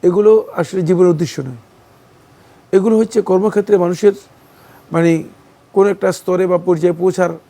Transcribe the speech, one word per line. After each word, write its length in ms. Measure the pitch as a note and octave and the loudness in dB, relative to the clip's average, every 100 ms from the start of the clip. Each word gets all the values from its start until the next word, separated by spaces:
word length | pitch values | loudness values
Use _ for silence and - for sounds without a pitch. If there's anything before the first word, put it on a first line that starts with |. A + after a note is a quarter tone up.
এগুলো 440 | F3+ F3+ G#3 A3 G#3 - | 2 2 4 4 2 -6
আসলে 260 | E3 F#3+ | -6 -4
জীবনের 280 | E3 F3+ F3+ | -2 2 2
উদ্দেশ্য 320 | D#3+ D#3+ - | 2 -2 -6
নয়। 200 | C3 B2 _ _ _ _ _ _ _ _ _ _ _ | -12 -14 _ _ _ _ _ _ _ _ _ _ _
এগুলো 260 | F#3+ G3+ A3 | 0 2 2
হচ্ছে 240 | A3 A3+ | 0 -2
কর্মক্ষেত্রে 560 | F#3+ F#3 G#3 G#3 G3+ G3+ | 0 0 0 -2 0 0
মানুষের 360 | F3 F3 G#3 G3 - _ _ _ - - _ | 0 0 0 0 -12 _ _ _ -20 -20 _
মানে 320 | E3 E3+ E3 D#3+ - _ _ _ | 0 2 0 -4 -18 _ _ _
কোন 140 | - G3+ | 0 0
একটা 240 | G3 G3 | 0 -4
স্তরে 360 | F3+ - F3+ F#3 | -4 -4 -2 0
বা 100 | F3+ | -2
পর্যায়ে 360 | F3+ F3 F3 | 0 0 0
পৌঁছার 360 | E3+ F#3 F3+ F3 E3 _ | 0 -2 0 -4 -4 _